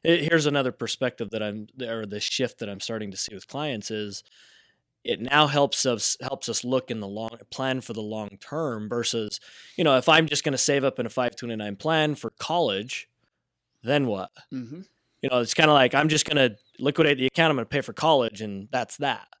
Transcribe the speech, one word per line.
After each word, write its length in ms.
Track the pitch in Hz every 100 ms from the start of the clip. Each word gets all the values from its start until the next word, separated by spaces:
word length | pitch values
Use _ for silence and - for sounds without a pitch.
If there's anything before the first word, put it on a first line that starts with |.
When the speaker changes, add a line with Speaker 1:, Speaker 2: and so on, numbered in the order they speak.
Speaker 1:
he-, 220 | 165 170 151
here's 160 | 165
another 260 | 147 143 127
perspective 580 | - 113 - 123 - 104
that 120 | 110
I'm, 240 | 104 107 104 127
or 240 | 117 113
the 160 | 104 104
shift 380 | - - 123 -
that 100 | 104
I'm 100 | 95
starting 320 | - 113 101
to 60 | 92
see 180 | -
with 140 | 98 -
clients 420 | 139 151 110 -
is 320 | 107 104 98 - _ _ _ _ _ _ _
it 160 | - 104
now 280 | 123 147 147
helps 380 | 143 143 -
us, 300 | 131 110 - -
helps 260 | 127 135 120
us 160 | 110
look 260 | 123 131 127
in 120 | 113
the 60 | 101
long, 300 | 104 113 117 -
plan 320 | - 131 131
for 100 | -
the 100 | 113
long 360 | 107 107 101 98
term 480 | - 151 151 110 107
versus, 540 | 120 110 117 104 - - - -
you 80 | -
know, 140 | 156 135
if 100 | 160
I'm 200 | 160 160
just 180 | 147
gonna 120 | 151 135
save 280 | - 139
up 140 | 131 131
in 60 |
a 40 | 117
five 260 | 131 120
twenty-nine 400 | - 120 110 104
plan 400 | 98 156 160 151
for 140 | 143 -
college, 800 | - - 170 131 98 123 - - _ _ _ _ _ _ _
then 240 | 120 143 127
what? 240 | 95 92 - -
Speaker 2:
Mm-hmm. 280 | 131 117 170 - _ _ _
Speaker 1:
You 80 | 135
know, 100 | 123
it's 140 | 117
kinda 200 | - 156
like, 200 | 143 123
"I'm 140 | 135 156
just 180 | 151
gonna 300 | - 143 127 101 _ -
liquidate 380 | 135 165 147 131
the 80 |
account, 240 | 131 170 160
I'm 60 | 131
gonna 80 |
pay 160 | 113 143
for 100 | 120
college, 460 | - 160 139 113 104
and 280 | 107 98 107
that's 240 | 127 113 -
that." 300 | 139 113 -